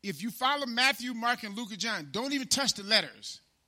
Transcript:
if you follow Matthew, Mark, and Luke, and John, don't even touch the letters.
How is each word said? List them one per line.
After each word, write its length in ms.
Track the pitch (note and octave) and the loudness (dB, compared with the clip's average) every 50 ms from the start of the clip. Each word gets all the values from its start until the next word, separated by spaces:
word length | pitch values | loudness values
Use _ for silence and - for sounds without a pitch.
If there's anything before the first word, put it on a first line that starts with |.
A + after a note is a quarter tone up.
| - | -6
if 180 | G3 F3 C#3 | -8 -8 -6
you 80 | F#3+ A#3 | -8 -8
follow 360 | F3+ - B3+ C4 C#4+ D4 C#4 | -6 -2 0 0 0 0 -2
Matthew, 460 | B3 A#3 A#3 B3+ C4+ C#4+ - A#3 B3+ | -4 2 4 4 4 4 2 -4 -8
Mark, 300 | B3+ A3+ A3+ A#3+ B3 - | -6 -2 0 0 0 0
and 140 | - G#3 G3+ | -4 -10 -8
Luke, 160 | G#3+ B3 F#3+ | -8 -8 2
and 80 | G#3+ F3+ | 2 2
John, 320 | F#3+ A#3 G#3+ F3+ D3+ C#3+ | 4 4 0 -4 -6 -4
don't 200 | C3 G3+ B3 C#4 | -4 -4 -2 0
even 140 | C#4+ C#4 C4 | -2 -2 0
touch 280 | F3+ - C4+ A3 A3 - | 0 2 2 2 0 0
the 100 | - G3 | -2 0
letters. 560 | G3+ A3 G#3 E3 C3 G#2+ G#2 - - - - _ _ _ _ _ | 4 4 4 4 2 -10 -14 -14 -14 -14 -14 _ _ _ _ _